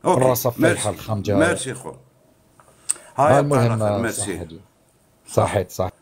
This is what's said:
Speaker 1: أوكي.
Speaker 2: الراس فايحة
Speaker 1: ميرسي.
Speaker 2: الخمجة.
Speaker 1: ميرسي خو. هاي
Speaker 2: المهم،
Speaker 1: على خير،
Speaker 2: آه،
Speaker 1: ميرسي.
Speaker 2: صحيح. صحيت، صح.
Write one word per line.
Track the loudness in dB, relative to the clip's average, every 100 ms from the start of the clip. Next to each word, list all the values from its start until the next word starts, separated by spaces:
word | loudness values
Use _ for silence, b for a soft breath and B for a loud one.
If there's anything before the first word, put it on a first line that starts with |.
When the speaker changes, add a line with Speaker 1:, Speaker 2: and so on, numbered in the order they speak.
| 2
Speaker 1:
أوكي. | 2
Speaker 2:
الراس | 2 2 -2
فايحة | 2 0
Speaker 1:
ميرسي. | 2 -4
Speaker 2:
الخمجة. | -6 -6 -4 0 2
Speaker 1:
ميرسي | 2 0 -6
خو. | -10 -12 -16 _ _ _ _ _ _ -20 B B B B 0
هاي | 4 4
Speaker 2:
المهم، | 4 2 2
Speaker 1:
على | 2
خير، | 0 0
Speaker 2:
آه، |
Speaker 1:
ميرسي. | -2 -4
Speaker 2:
صحيح. | -6 -6 -8 -14 -20 _ _ _ _ _ _
صحيت، | -2 0 -2 -4
صح. | -4 -6 _